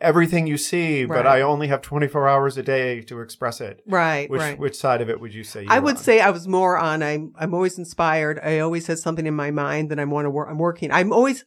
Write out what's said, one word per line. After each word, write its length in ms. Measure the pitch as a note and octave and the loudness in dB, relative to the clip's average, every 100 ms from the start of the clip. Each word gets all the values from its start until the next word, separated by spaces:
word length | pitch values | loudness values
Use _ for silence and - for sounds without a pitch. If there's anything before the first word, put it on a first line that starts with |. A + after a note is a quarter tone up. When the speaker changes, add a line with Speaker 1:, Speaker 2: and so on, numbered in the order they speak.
Speaker 1:
everything 460 | E3+ D#3+ E3 F3 D#3+ | 2 4 4 2 0
you 120 | D3 | -2
see, 460 | - F3 E3 D3 B2 | -2 -2 0 0 0
but 180 | B2+ | 2
Speaker 2:
Right. 140 | B2+ C3 | 4 4
Speaker 1:
I 20 | |
only 240 | C#3+ D3 D3+ | 4 0 0
have 140 | C#3 | -2
twenty-four 460 | - D3 C#3+ D3+ C#3 | -2 -2 -2 2 4
hours 280 | C#3 C#3 C3 | 4 2 -2
a 40 | |
day 380 | B2+ C3+ B2+ A#2+ | 0 0 0 -4
to 180 | G#2+ A#2+ | -10 -14
express 380 | A2+ - B2 - | -14 -6 -6 -6
it. 220 | A2 - - | -12 -12 -2
Speaker 2:
Right, 420 | F#3 D#3+ D3 C#3+ | 0 0 -2 -2
Speaker 1:
Which, 100 | C3+ | -2
Speaker 2:
right. 180 | D3+ C#3+ | -4 -4
Speaker 1:
which 180 | D3 - | -6 -2
side 240 | C#3 A#2+ | 0 0
of 80 | A#2 | 0
it 80 | A2+ | -6
would 140 | A2+ | -8
you 80 | G#2+ | -16
say 200 | A2 G#2+ | -14 -10
you 60 | G2+ | 2
Speaker 2:
I 80 | A#3+ | 2
Speaker 1:
were 60 | C#4+ | 2
Speaker 2:
would 100 | C4+ | 0
Speaker 1:
on? 60 | |
Speaker 2:
say 180 | - A3+ | 4 6
I 100 | G3 | 6
was 160 | F3 F#3 | 2 0
more 300 | F#3 F#3 F3+ | 2 2 2
on, 260 | E3 D#3 | 0 -2
I'm, 300 | D3+ D3+ D#3+ - | -2 -4 -6 -8
I'm 180 | E3 | -4
always 240 | F3 F#3 F3+ | -2 -2 -4
inspired. 600 | E3+ - E3 D#3+ D3+ D3+ | -12 -2 0 0 0 -4
I 180 | D#3 D#3 | -2 0
always 260 | D#3+ E3+ E3 | 0 -2 -4
have 120 | E3 | -4
something 260 | E3 E3 D#3+ | -4 -4 -2
in 80 | |
my 160 | D3+ C#3+ | -2 -2
mind 400 | D3 C#3+ D3+ D3+ | -2 -2 -2 -4
that 80 | D3 | -4
I 60 | |
wanna 260 | C#3+ D3 D3 | -2 -2 -2
wor-, 180 | C#3+ D3+ | -4 -6
I'm 100 | D3+ | -2
working. 340 | E3+ E3+ D3+ | -2 -2 0
I'm 200 | D#3 F#3+ | 2 2
always, 320 | A3+ C4 B3+ | 4 2 0